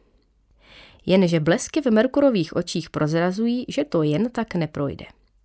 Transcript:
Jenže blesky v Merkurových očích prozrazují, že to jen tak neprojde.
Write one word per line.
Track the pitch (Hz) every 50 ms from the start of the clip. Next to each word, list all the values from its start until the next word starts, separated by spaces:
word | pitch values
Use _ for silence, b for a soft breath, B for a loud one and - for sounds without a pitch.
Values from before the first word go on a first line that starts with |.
| _ _ _ _ _ _ _ _ _ _ _ B B B B B B B B B B
Jenže | - 185 196 190 170 170 165
blesky | 151 160 175 240 - - - 330
v | 285
Merkurových | 247 220 214 226 262 - 285 285 277 233 190 156 - -
očích | 160 180 - - 170 156 -
prozrazují, | - 151 156 147 160 165 170 180 185 202 226 233 240 247 240 -
že | - 269 294
to | - - 170 156
jen | 151 151 156 220 240
tak | - 233 220 - -
neprojde. | 180 156 151 - 147 143 135 78 - - - - _ _ _ _ _ _